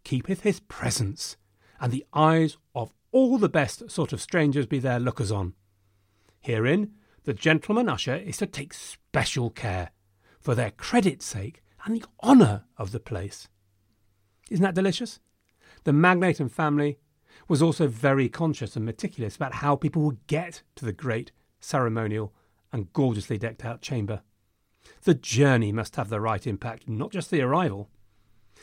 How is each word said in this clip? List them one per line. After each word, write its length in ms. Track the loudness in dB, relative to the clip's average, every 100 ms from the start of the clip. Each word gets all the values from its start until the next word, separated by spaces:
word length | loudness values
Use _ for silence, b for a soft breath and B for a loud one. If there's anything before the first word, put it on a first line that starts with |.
keepeth 380 | -6 -4 -2 -2
his 180 | -2 -2
presence, 760 | -6 -6 -4 -2 -4 -6 -12 -14 b b b b
and 120 | -4
the 140 | -4 -4
eyes 440 | 2 4 4 2 -2 _ -8
of 180 | -8 _ _
all 280 | 4 4 4
the 100 | 2
best 400 | 2 0 -4 -10
sort 240 | -4 -4
of 80 | -4
strangers 460 | -2 2 2 2 0
be 100 | -2
there 200 | 0 0
lookers 320 | -2 -2 -2
on. 240 | -2 -4 -8 _ _ _ _ _ _ _ _
Herein 540 | -4 0 2 2 0 b b b
the 100 | -8
gentleman 560 | -2 2 2 2 0 0
usher 260 | -2 -4 -4
is 220 | -6 -6
to 80 | -6
take 300 | -8 -14 -14
special 760 | -18 -20 _ -2 0 -2 -4
care, 400 | -4 -6 -6 -8 _ _ _ b b
for 140 | -2
their 180 | -2 -2
credit's 540 | -6 0 2 2 0 -6
sake 380 | -10 -10 -12 _ _
and 120 | -6 -6
the 100 | -8 -2
honour 440 | 8 8 8 4 -8 -10
of 140 | -8
the 80 | -8
place." 480 | -8 -8 -8 -12 -20 _ _ _ _ _ _ _ _ _ -6
Isn't 140 | 0
that 120 | 0 2
delicious? 460 | 0 0 -6 -14 _ _ _ _ b b 2
The 80 |
magnate 480 | 4 6 6 2 0
and 100 | -2
family 480 | -2 0 0 0 -4 _ _ b b b
was 140 | 2
also 260 | 2 2 0
very 420 | 0 2 2 0
conscious 460 | 0 -2 -2 -6 -6
and 100 | -6
meticulous 500 | -6 -8 -6 -8 -6
about 200 | -8 -4
how 200 | 0 0
people 260 | 0 0
would 240 | 0 -2 -4
get 340 | -4 -4 -12 _ -10
to 100 | -8
the 80 |
great 380 | -6 -4 -4 -6 _ _ _
ceremonial 760 | -4 0 0 0 -2 -4 -6 _ _ _ _
and 200 | -8 -4
gorgeously 440 | 0 2 0 -4 -4
decked 260 | -6 -8
out 180 | -10 -10
chamber. 400 | -6 -4 -4 -6 -10 _ _ _ _ _ b b
The 120 | 2 2
journey 560 | 2 4 4 4 2
must 240 | -2 -4 -6
have 140 | -4
the 100 | -2
right 240 | -2 -2 -4
impact, 440 | -6 -8 -10 -8
not 220 | -6 -4
just 200 | -6 -2
the 100 | 0
arrival. 480 | 2 2 0 -4 -10 _ _ _ _ _ _ b